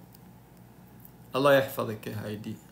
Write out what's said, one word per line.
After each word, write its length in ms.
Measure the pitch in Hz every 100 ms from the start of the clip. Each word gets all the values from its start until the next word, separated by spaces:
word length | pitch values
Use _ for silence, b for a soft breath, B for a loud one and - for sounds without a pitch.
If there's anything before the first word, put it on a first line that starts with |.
| - - - - - - - - - - - - - 127
الله 180 | 143
يحفظك 520 | 139 - - 113 107 117
يا 180 | 110
هايدي، 300 | 107 107 110 107 -